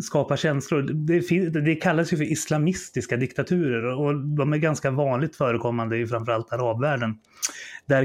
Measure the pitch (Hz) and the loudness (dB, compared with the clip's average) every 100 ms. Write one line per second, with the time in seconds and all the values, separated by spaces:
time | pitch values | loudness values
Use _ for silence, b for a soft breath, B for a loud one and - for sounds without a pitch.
0 | - 151 131 139 160 139 - 156 127 156 | -2 0 0 0 0 0 0 0 0 -2
1 | 151 170 175 170 175 156 147 156 185 160 | 2 2 2 2 2 0 0 2 2 2
2 | 165 160 151 151 - 151 156 185 - 127 | 2 0 0 -2 0 2 2 0 -6 -6
3 | - 123 131 - 131 180 151 117 120 127 | -2 -2 -2 -4 0 0 2 0 -2 -2
4 | 147 147 143 147 143 151 160 143 139 135 | 0 0 -2 0 2 2 2 0 0 0
5 | 139 123 151 - 135 117 120 120 113 113 | 0 0 -2 0 0 2 0 -2 -2 -2
6 | 113 117 113 113 113 120 123 113 143 139 | -2 -2 -2 -2 -2 -2 -2 0 0 0
7 | 113 110 B B B B B B - 135 | -2 -4 B B B B B B 2 2